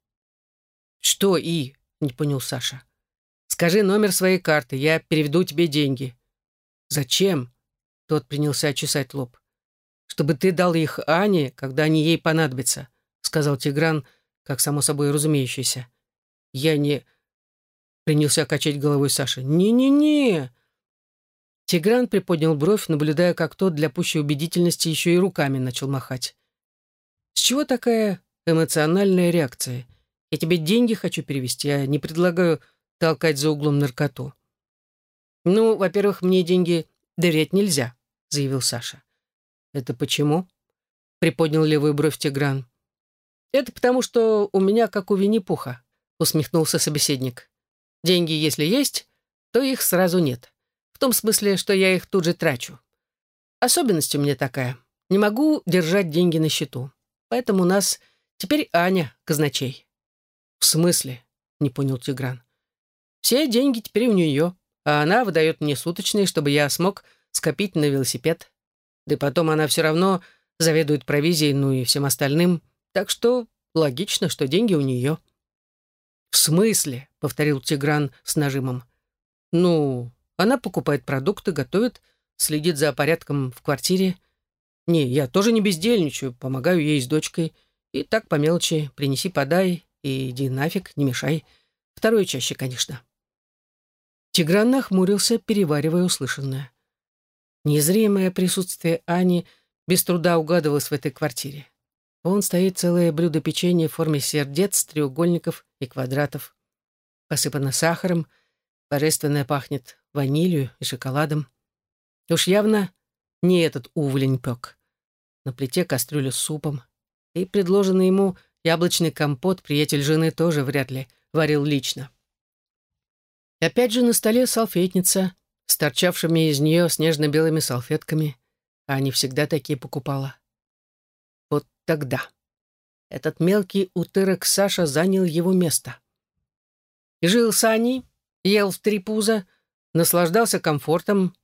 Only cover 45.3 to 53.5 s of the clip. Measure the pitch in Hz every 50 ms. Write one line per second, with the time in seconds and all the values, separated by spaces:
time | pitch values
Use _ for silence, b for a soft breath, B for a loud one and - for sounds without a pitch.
45.3 | 220 226 - - 165 - - 127 123 - _ _ _ _ _ _ _ _ 165 -
46.3 | - 156 143 - - 165 156 - - 156 - 156 151 147 - - 143 127 131 127
47.3 | 123 - - _ _ _ _ _ _ _ _ _ _ _ - 165 185 175 170 156
48.3 | 160 151 156 151 - - 147 165 226 285 269 - - - - _ _ _ _ _
49.3 | _ _ _ _ - 233 277 262 262 - - - 185 180 185 175 175 185 165 135
50.3 | 123 - - _ _ _ _ _ _ _ _ _ _ _ 277 254 220 - - 220
51.3 | 208 - 208 202 196 175 - - 202 190 190 185 185 175 - - - 190 156 170
52.3 | 170 - 165 160 131 123 - - - - _ _ _ _ _ _ _ _ _ _
53.3 | _ _ _ _